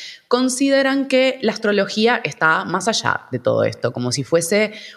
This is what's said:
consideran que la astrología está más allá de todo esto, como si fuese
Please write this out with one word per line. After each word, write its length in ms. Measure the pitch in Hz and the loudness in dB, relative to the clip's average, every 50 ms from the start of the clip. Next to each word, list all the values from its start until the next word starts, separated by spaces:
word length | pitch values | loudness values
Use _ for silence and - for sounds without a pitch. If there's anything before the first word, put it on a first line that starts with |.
| - - - - _ | -16 -18 -18 -16 _
consideran 800 | - 240 247 254 254 254 254 277 277 269 269 269 269 269 277 262 | 0 0 2 2 0 0 0 2 2 2 2 2 2 0 -2 0
que 320 | 269 262 254 262 262 254 262 | 0 2 2 2 2 0 0
la 100 | - 220 | -2 -4
astrología 680 | 214 - - 208 202 196 190 196 - 214 214 233 247 - - | -2 -2 -2 0 2 0 0 0 0 2 2 2 2 0 -2
está 400 | 147 - - 160 160 160 185 190 | -6 -2 0 2 2 2 2 0
más 240 | - 170 185 - 226 | -4 -4 -2 -2 -2
allá 400 | 214 - - 117 - - - - | -2 0 0 -2 -2 -2 -4 -8
de 80 | 127 123 | -8 -2
todo 240 | - 117 113 110 | 0 0 2 2
esto, 300 | 110 110 113 - - 120 | 0 0 -2 -4 -6 -4
como 180 | - 120 123 123 | -4 -4 -4 -4
si 140 | 123 139 131 | -4 -4 -2
fuese 480 | - 165 170 165 - 208 208 214 214 214 - - - - | 0 0 0 2 2 0 0 0 0 -4 -10 -18 -20 -20